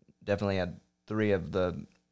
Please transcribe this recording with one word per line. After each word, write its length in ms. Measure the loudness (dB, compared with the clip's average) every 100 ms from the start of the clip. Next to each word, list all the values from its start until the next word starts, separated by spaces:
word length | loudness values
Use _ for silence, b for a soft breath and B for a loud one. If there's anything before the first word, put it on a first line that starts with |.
| _ _
definitely 320 | -4 0 0 0
had 240 | -2 -6 _ _ -4
three 260 | 0 2
of 200 | 2 0
the 340 | 0 0 -2 -10 _ _